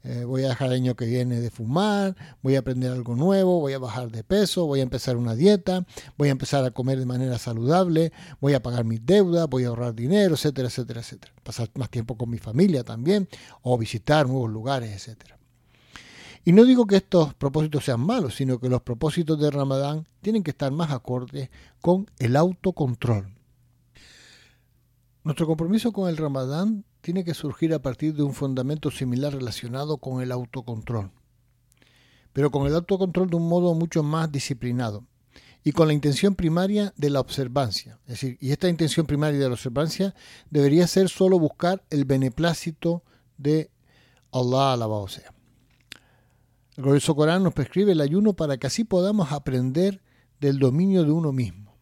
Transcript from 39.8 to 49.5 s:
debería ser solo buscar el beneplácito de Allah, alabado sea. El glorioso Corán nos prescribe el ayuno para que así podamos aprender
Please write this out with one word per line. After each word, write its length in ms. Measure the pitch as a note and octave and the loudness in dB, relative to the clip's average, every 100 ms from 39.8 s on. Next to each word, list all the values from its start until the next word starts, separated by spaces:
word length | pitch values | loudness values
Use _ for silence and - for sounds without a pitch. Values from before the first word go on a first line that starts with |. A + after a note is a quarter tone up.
| D#3 - G3 - - - - | -2 -2 -4 -4 -20 -20 -4
debería 360 | D3 C#3+ D3+ F3 | 2 4 6 4
ser 220 | - F#3+ | 4 2
solo 300 | - F#3+ F#3 | 2 4 4
buscar 440 | D3+ - F3 F#3+ _ | 2 0 -2 -2 _
el 160 | D3+ | -2
beneplácito 1000 | C3+ C3+ C3 A#2 E3+ D#3+ - D#3 E3+ E3+ _ _ _ _ | 0 0 0 0 -2 -2 -6 -6 -4 -4 _ _ _ _
de 320 | C#3+ D#3 D3+ _ _ _ _ _ _ | 0 0 0 _ _ _ _ _ _
Allah, 440 | C3 B2+ B2+ C#3 | -2 0 2 2
alabado 340 | B2+ A2+ G#2+ G2 | 2 -2 -4 -6
sea. 240 | - - - _ _ _ _ _ - _ _ _ _ _ _ _ - | -12 -20 -20 _ _ _ _ _ -20 _ _ _ _ _ _ _ -6
El 60 | |
glorioso 320 | C3+ C#3 - | 2 2 4
Corán 300 | D3 D3+ F3 | 2 2 4
nos 100 | F#3 | 2
prescribe 380 | - C#3 - G#3 | 0 -4 2 4
el 80 | E3+ | 4
ayuno 340 | C#3+ E3+ G#3+ | 2 2 2
para 240 | F#3+ D#3 C3+ | 0 -2 -2
que 80 | C3 | -4
así 160 | - | -4
podamos 480 | A#3 F#3 F#3 G#3+ D3+ | 0 2 2 0 0
aprender 720 | D3 - | -2 -2